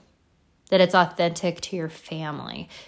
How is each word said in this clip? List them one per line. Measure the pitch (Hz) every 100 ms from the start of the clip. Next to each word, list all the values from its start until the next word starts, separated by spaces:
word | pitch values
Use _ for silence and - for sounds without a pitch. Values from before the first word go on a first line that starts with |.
| _ _ _ _ _ _ -
that | 190
it's | 180
authentic | 185 170 - 170 165 180 170
to | - 185
your | 160
family. | - - 156 156 143 120 127 175 -